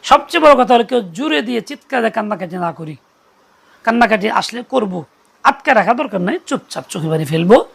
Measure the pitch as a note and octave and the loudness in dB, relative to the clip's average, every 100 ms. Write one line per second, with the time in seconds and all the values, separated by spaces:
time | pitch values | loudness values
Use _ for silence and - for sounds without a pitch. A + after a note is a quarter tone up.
0 | - - D4 E4+ D#4 C4 A#3+ A#3+ A#3 B3 | 2 2 2 2 6 6 6 2 2 -2
1 | F#3 E3 D4+ D4+ A#3 A#3+ F#3+ C#4+ _ B3+ | -4 -6 -2 -2 -2 -6 -8 -18 _ -2
2 | A3+ A3 G#3 G3+ F3+ F3+ E3+ D#3+ D#3+ D3 | -2 -2 -6 -6 -8 -6 -6 -6 -12 -14
3 | _ _ _ _ _ _ _ _ - A#3 | _ _ _ _ _ _ _ _ -2 2
4 | A#3 G#3+ G#3 - - A#3 A#3+ B3+ G#3+ F3+ | 2 2 0 -2 -4 -10 -4 -2 -2 -8
5 | D3 _ _ _ - C4+ - A#3 F#3 A#3+ | -12 _ _ _ -2 -2 2 2 2 0
6 | C4 G3 F3+ E4+ - B3+ _ - C#3 - | -2 -2 -2 -4 -4 -8 _ -14 -10 -8
7 | D#3+ D#3+ D3+ D#3+ E3+ B3 - | -4 -2 -2 0 4 4 2